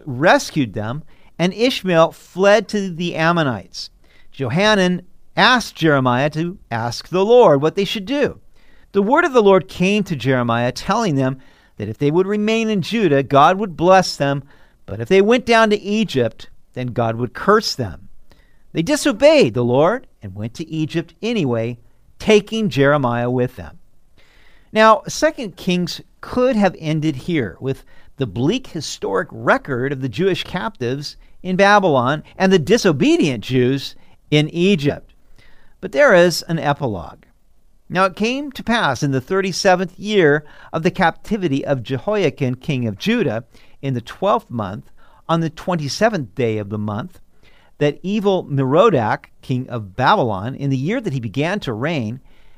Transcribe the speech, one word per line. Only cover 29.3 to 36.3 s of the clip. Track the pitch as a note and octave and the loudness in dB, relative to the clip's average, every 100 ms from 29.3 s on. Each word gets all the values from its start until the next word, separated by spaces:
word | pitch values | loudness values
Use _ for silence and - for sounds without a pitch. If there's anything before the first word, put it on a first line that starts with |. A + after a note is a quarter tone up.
record | A2+ B2 B3+ G3+ B2 C3 | -6 -2 -2 -2 -4 -4
of | C#3 | -4
the | C3 | -6
Jewish | G#2+ F#3+ F3+ | -2 -2 -2
captives | - F3+ A3 - A#2+ C#3 D3 - - - | -4 -6 -8 -6 -6 -6 -10 -16 -20 -14
in | F3+ F#3 | -6 2
Babylon | G3 G#3 F#3+ C3+ A#2+ D3+ - - | 6 6 4 2 2 -2 -8 -2
and | F#3+ | 2
the | F#3+ | 2
disobedient | C#3 A#3 G3 C#3 A#3+ E4+ F#3 A#2+ | 4 2 2 2 2 2 0 -2
Jews | - B2+ B2 C#3 - - - - _ | -2 0 2 0 -6 -16 -20 -20 _
in | D3+ D3+ | 0 0
Egypt. | E3+ F#3 G3 C#3+ E2 - _ - - - - - - | 0 2 2 0 -4 -12 _ -20 -20 -20 -20 -20 -16
But | - | -6
there | C4+ C#4+ F#3 | 2 4 6
is | F3+ | 4